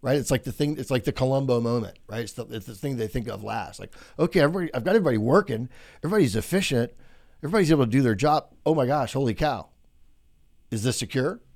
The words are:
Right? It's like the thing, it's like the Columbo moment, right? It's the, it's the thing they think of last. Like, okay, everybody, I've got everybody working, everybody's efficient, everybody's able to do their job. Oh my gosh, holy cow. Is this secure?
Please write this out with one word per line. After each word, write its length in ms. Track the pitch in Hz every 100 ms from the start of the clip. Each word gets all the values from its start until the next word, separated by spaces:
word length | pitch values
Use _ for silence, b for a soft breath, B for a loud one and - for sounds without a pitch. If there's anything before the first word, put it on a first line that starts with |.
Right? 140 | 123 143
It's 140 | 120
like 120 | 131
the 80 | -
thing, 260 | - 147 151
it's 140 | 127
like 120 | 127
the 80 | -
Columbo 500 | - 131 135 135 120
moment, 360 | 117 120 101 - -
right? 140 | 110
It's 120 | 113
the, 120 | - 113
it's 220 | 113 95
the 80 | 95
thing 220 | 147 127
they 100 | 110
think 200 | 123 117
of 160 | 101
last. 360 | 104 113 90 -
Like, 140 | - B B -
okay, 200 | 160 180
everybody, 340 | 147 185 170
I've 100 | 127
got 80 | 117
everybody 260 | 220 165 113
working, 500 | 110 170 202 113 127 B B B
everybody's 320 | 151 214 139 98
efficient, 560 | - 185 190 123 120 - b b b b
everybody's 320 | 143 208 165
able 140 | 156 123
to 60 |
do 100 | 131
their 120 | 127 101
job. 380 | 147 151 - - -
Oh 80 | 160
my 100 | 123
gosh, 280 | 147 120
holy 200 | 131 135
cow. 360 | 104 151 113 - _ _ _ - _ _ _ _ _ _
Is 140 | 110
this 140 | 117 117
secure? 420 | 107 135 135 233 -